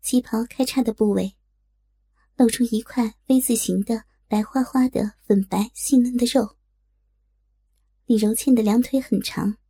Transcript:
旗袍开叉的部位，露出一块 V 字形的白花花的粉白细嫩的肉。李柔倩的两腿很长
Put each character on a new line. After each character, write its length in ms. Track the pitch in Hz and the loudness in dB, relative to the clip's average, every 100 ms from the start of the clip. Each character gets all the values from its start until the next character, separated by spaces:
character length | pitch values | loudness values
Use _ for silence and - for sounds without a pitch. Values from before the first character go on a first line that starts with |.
旗 200 | - 254 | 0 -2
袍 240 | - 220 233 | -2 -6 -6
开 180 | - | -4
叉 200 | 254 - | -2 0
的 100 | 233 | -2
部 180 | 220 214 | 0 0
位， 240 | 196 190 _ _ _ _ _ _ _ _ _ _ _ | 0 -2 _ _ _ _ _ _ _ _ _ _ _
露 120 | 233 | 0
出 160 | - 240 | 2 -2
一 160 | 220 | -2
块 340 | 240 - 226 - _ | -4 -4 -4 -6 _
V 140 | 262 | 0
字 140 | 254 226 | 2 -2
形 260 | - 185 | -2 -4
的 200 | 202 226 - _ _ | -2 -6 -8 _ _
白 160 | 214 | -4
花 200 | 214 262 | -2 -4
花 240 | 254 262 254 | -2 0 0
的 260 | - 208 _ | 0 -4 _
粉 200 | _ 202 196 | _ 0 0
白 240 | 190 214 | -4 -4
细 240 | - - 262 | -8 2 2
嫩 180 | 247 240 | 2 0
的 120 | 240 | 0
肉。 300 | 269 214 _ _ _ _ _ _ _ _ _ _ _ _ _ _ _ _ | 0 -2 _ _ _ _ _ _ _ _ _ _ _ _ _ _ _ _
李 120 | 220 | 0
柔 180 | 214 220 | 0 -2
倩 180 | - | 2
的 80 | 247 | 2
两 180 | 214 220 | 4 2
腿 200 | 247 269 | 2 -2
很 180 | - 196 | -2 -4
长 380 | - - 202 214 | -4 -4 -4 -6